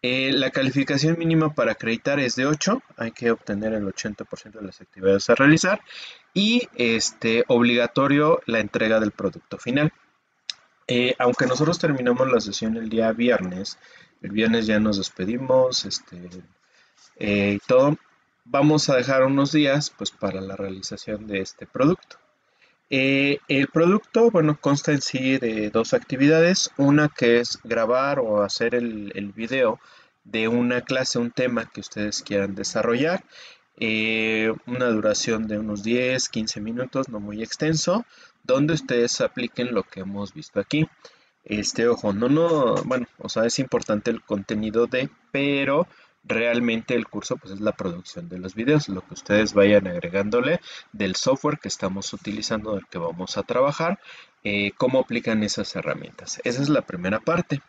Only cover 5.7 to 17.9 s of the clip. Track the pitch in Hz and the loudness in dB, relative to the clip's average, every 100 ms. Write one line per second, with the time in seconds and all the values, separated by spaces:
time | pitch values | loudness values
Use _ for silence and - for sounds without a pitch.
5.7 | 208 - - - - _ 180 208 240 247 | -2 -4 -18 -18 -20 _ -2 2 2 -2
6.7 | - 120 113 - - 113 113 120 123 120 | -2 0 0 -2 -4 0 0 4 4 4
7.7 | 120 120 - 135 143 151 165 - 113 104 | 4 2 2 2 4 4 2 0 -2 -2
8.7 | 113 110 110 107 - 98 85 _ - - | -2 2 2 0 -2 -6 -6 _ -12 -4
9.7 | 135 151 _ _ _ _ _ _ - _ | 0 0 _ _ _ _ _ _ -16 _
10.7 | _ - 123 123 127 123 120 127 127 156 | _ -4 0 0 2 0 2 0 2 0
11.7 | 175 165 139 123 120 131 123 107 101 113 | 0 0 0 0 2 2 2 0 -6 -4
12.7 | 113 113 110 113 113 120 110 92 90 101 | -4 -4 0 0 2 2 2 -2 -8 -10
13.7 | - - - - _ 95 104 113 117 110 | -14 -20 -20 -20 _ -6 -2 2 2 2
14.7 | 107 107 98 95 - 95 123 131 131 127 | 2 2 0 -4 -6 -6 -6 2 4 4
15.7 | 127 101 - - 90 87 90 87 _ _ | 0 -6 -10 -12 -18 -18 -18 -20 _ _
16.7 | _ _ _ _ _ 104 101 101 101 - | _ _ _ _ _ -2 0 2 0 2
17.7 | 127 139 | 4 6